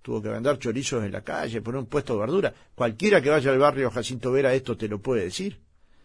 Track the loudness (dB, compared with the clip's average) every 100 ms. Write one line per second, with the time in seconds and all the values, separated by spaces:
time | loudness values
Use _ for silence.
0 | -6 -4 -4 -2 0 0 -2 -2 -2 -2
1 | -2 -6 -6 -6 -4 -6 -6 -6 -4 -4
2 | -2 -2 0 0 -2 -4 _ -4 -4 0
3 | 4 4 6 4 4 6 6 4 0 -2
4 | -6 -4 0 2 4 2 0 -6 -4 -4
5 | -2 -2 -2 -4 -8 -10 _ _ _ _